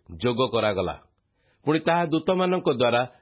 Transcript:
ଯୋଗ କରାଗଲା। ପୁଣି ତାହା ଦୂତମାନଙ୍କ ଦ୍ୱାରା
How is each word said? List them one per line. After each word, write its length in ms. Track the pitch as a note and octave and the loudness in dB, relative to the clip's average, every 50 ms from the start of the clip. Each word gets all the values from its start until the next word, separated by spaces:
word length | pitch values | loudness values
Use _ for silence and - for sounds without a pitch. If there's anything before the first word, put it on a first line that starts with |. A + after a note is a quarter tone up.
| _ - | _ -20
ଯୋଗ 360 | E2+ D#2+ A2 B2 B2 A2+ B2+ A2+ | -14 -4 -2 -2 0 0 0 0
କରାଗଲା। 540 | G#2 A#2 G#2+ G#2+ G2+ F#2 F#2 F2 - - - _ _ _ _ _ _ _ _ _ _ _ _ | 0 0 0 0 0 0 -2 -4 -6 -8 -14 _ _ _ _ _ _ _ _ _ _ _ _
ପୁଣି 140 | C#3+ D#3 D#3+ | -2 -2 0
ତାହା 260 | D#3 E3+ E3 E3+ F3 | 2 2 2 2 0
ଦୂତମାନଙ୍କ 680 | D#3+ D3 D#3+ D#3 - F#3 F#3 F#3 F#3 F#3 F3+ F3+ F3+ C#3 | 0 -2 -2 0 0 0 0 2 0 0 0 0 -2 0
ଦ୍ୱାରା 340 | A#2 B2 A#2+ A#2 A#2+ C3 C3 - _ | 2 2 2 2 2 0 -2 -6 _